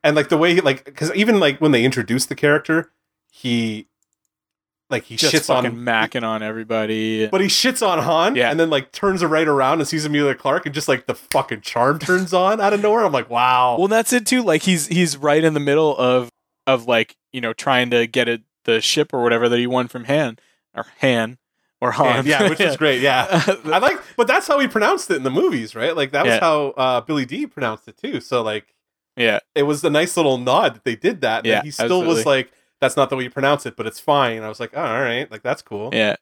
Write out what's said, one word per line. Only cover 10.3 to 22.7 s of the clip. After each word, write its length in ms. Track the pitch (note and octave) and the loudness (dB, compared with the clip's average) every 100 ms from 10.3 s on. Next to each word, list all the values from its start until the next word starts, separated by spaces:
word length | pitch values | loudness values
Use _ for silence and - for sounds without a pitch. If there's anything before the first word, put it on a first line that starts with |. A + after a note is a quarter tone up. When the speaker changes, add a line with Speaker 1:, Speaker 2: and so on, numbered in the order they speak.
Speaker 1:
Clark 320 | C3 C3+ D#3 D3+ | 0 -2 -2 -4
and 80 | |
just, 140 | C#3+ - | -6 -2
like, 180 | C3 - | -2 -2
the 80 | |
fucking 460 | A#2 - C#3 - A2+ | -10 -2 -2 -2 -10
charm 400 | - A#2+ B2+ D3+ | -6 0 0 0
turns 340 | D3+ F3+ F#3 | 0 -2 0
on 260 | F3+ F#3+ A3 | 0 0 2
out 120 | G3+ | 0
of 100 | G3+ | 2
nowhere. 220 | G#3 A3+ | 2 2
I'm 80 | G3+ | 2
like, 180 | C#3 A#2 | 0 -2
"Wow." 460 | A#2+ B2+ B2+ B2 B2 | 0 4 4 4 2
Speaker 2:
Well, 80 | G3 | 2
that's 240 | A3 A3+ | 0 2
it 140 | B3 G#3 | 0 2
too. 160 | B3+ | 0
Like, 200 | A3 D#3 | 2 2
he's, 260 | - F3 D3 | 2 0 0
he's 280 | F3 E3+ D3 | 0 0 0
right 280 | D3 D3+ | 0 2
in 100 | D#3+ | 2
the 60 | D3+ | 0
middle 360 | C#3+ D3 D#3 C#3+ | 0 2 2 2
of, 320 | B2+ B2+ A#2+ _ _ _ - | 2 0 -2 _ _ _ 0
of, 220 | C3 A#2 | 0 2
like, 280 | A#2 A2+ - _ | 0 0 -8 _
you 80 | C3 | -8
know, 120 | A#2+ | -8
trying 380 | - - B2+ B2 | -4 0 0 2
to 180 | A#2+ A#2 | 2 2
get 200 | B2+ A#2 | 0 0
it, 140 | A#2 _ _ | -2 _ _
the 160 | - A2+ | 0 0
ship 340 | - D#3 D3 | 2 0 -2
or 80 | C3+ | 0
whatever 260 | A#2+ A#2 A#2+ | 2 2 2
that 100 | A#2+ | 2
he 80 | B2 | 0
won 200 | B2+ B2 | -2 -4
from 180 | B2+ | -10
Han 340 | A#2 C#3+ C#3 A2+ _ _ _ | -2 0 0 -6 _ _ _
or 120 | - - _ | -12 -12 _
Han 380 | C3+ A#2 A2+ B2 _ _ _ _ | 0 2 -2 -8 _ _ _ _
or 120 | B2 | -4
Han. 240 | B2+ C3+ B2 | 2 2 2
Speaker 1:
Han, 100 | C3+ | 2
yeah, 220 | C#3+ D3 | 2 2
which 120 | D#3 | 2
is 160 | F3 | 0